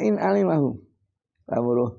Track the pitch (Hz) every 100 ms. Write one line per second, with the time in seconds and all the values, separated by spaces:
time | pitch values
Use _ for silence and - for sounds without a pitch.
0 | 214 202 190 202 185 160 135 120 - _
1 | _ _ _ _ - 117 120 120 120